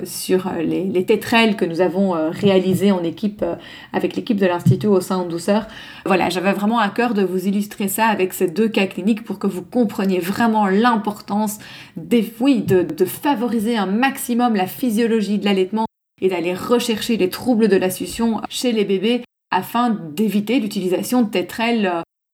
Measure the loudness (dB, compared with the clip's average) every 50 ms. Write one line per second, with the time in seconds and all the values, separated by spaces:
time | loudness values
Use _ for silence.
0 | -8 -8 -10 -10 -2 0 0 0 0 -2 -4 -4 -2 -2 -2 -2 -2 0 0 0
1 | 2 2 0 0 2 2 2 4 4 4 2 0 -2 -2 0 0 0 2 2 2
2 | 0 0 0 0 -2 -2 -2 0 2 2 2 4 2 0 2 2 4 2 2 2
3 | 0 -4 -4 -4 -4 -4 -4 -4 -4 -6 -6 -8 -12 -16 -20 -20 -14 -6 -4 -2
4 | -2 -2 -2 -4 -2 -2 0 2 2 2 2 2 4 4 4 4 4 2 2 2
5 | 2 0 -2 -2 -2 -4 -4 -4 0 0 0 0 0 -4 -10 -18 -18 -18 -20 -10
6 | -2 0 2 2 2 0 0 0 0 0 0 2 0 0 2 2 0 0 0 0
7 | 0 0 2 0 0 0 0 0 0 0 0 0 -2 -4 -6 -6 -4 -4 0 0
8 | 2 2 2 2 0 -2 0 -2 -2 0 2 0 0 2 2 0 0 0 -2 -2
9 | 0 0 0 0 -2 -8 -8 -4 -4 -4 -4 -4 -8 -4 0 0 0 0 0 -2
10 | 0 0 0 0 0 -2 0 0 2 2 4 2 2 4 4 4 4 4 2 2
11 | 0 -4 -6 -6 -8 -4 -2 -2 -2 -2 -4 -8 -12 -18 -20 -20 -20 -16 -14 -14
12 | -4 0 2 2 2 0 -4 0 2 2 2 2 2 2 2 2 2 0 0 0
13 | 0 -2 -2 -2 -2 -2 0 0 0 -2 -2 -2 0 0 0 0 0 0 0 2
14 | 2 0 0 -4 -4 -2 0 2 2 2 2 0 0 -2 -4 -4 -2 0 2 2
15 | 2 2 2 0 0 0 -2 0 0 2 2 2 2 0 0 -2 -2 -4 -6 _
16 | _ _ _ _ -2 0 0 0 -2 -2 -4 -4 0 0 0 2 2 0 -2 -2
17 | 0 -2 0 2 0 0 -2 -4 -2 0 2 4 4 4 4 4 2 0 -2 -4
18 | -6 -8 -4 -2 -2 0 0 -2 -6 -8 -6 -2 -2 0 0 0 2 2 0 0
19 | 2 0 0 0 -2 -8 _ _ _ _ -2 -2 -2 -2 -2 0 0 0 0 -2
20 | -4 -8 -2 -2 0 0 0 0 0 0 0 0 0 -2 -4 -4 -2 0 0 -2
21 | 0 0 2 2 2 2 0 -2 -4 -4 -4 -4 -2 0 0 0 0 0 -2 -2
22 | -6 -10 _ _ _ _